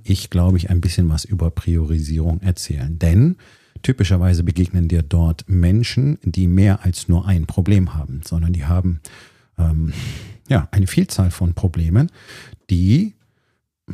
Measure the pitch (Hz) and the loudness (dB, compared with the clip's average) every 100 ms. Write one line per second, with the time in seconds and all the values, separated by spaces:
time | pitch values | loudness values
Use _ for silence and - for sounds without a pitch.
0 | - 95 - 87 90 92 82 90 87 87 | -2 -4 -2 0 2 2 0 0 0 0
1 | 85 78 - 87 82 - - 82 78 80 | 0 0 -2 -2 -2 -2 -2 -2 0 -2
2 | 76 80 82 80 95 82 - 73 69 80 | -2 -2 -2 -2 -2 -4 -6 -6 -6 -2
3 | 82 92 156 185 - _ _ - - 127 | 2 4 4 0 -12 _ _ -6 -4 0
4 | 87 92 90 85 85 80 90 92 82 85 | 2 2 2 2 0 0 0 0 2 0
5 | 73 85 82 82 - 92 85 104 120 - | 0 0 0 -2 -2 2 4 2 0 0
6 | 139 151 - 87 90 92 101 95 95 - | 0 -2 -4 0 2 4 4 2 -2 -4
7 | - 87 90 90 78 - 87 101 87 78 | 0 0 2 0 0 -2 2 2 0 -4
8 | 69 65 - 82 82 87 73 90 90 82 | -8 -10 -6 -2 0 -2 0 0 0 -4
9 | - - - _ _ - 82 78 80 - | -8 -20 -20 _ _ -2 0 0 -2 -6
10 | - - - - - 135 - 98 95 - | -10 -12 -16 -20 -2 -2 0 -2 0 0
11 | 185 - 90 - 87 - 90 85 80 101 | -2 0 -2 0 -2 0 -2 -2 0 2
12 | 165 - - - - - - 87 95 135 | 0 -4 -20 -20 -20 -20 -4 0 2 2
13 | 214 - _ _ _ _ _ _ - | 0 -8 _ _ _ _ _ _ -20